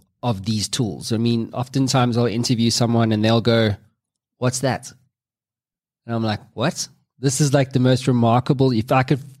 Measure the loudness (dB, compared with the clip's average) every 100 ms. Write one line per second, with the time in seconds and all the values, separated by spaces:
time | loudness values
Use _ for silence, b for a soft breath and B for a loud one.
0 | _ _ -6 -4 -4 -4 -4 -4 -4 -6
1 | -6 -2 0 -2 -4 -8 -6 -2 0 2
2 | 2 2 0 -2 -2 0 0 2 0 2
3 | 2 2 2 2 2 2 2 -2 -10 _
4 | _ _ _ _ -4 -2 -4 -4 -8 -20
5 | _ _ _ _ _ _ _ _ _ _
6 | -6 -4 -2 -4 -8 -4 -4 -4 -10 _
7 | _ _ -4 0 2 2 2 2 2 2
8 | 2 2 4 2 0 2 2 0 0 0
9 | 0 -2 -4 -10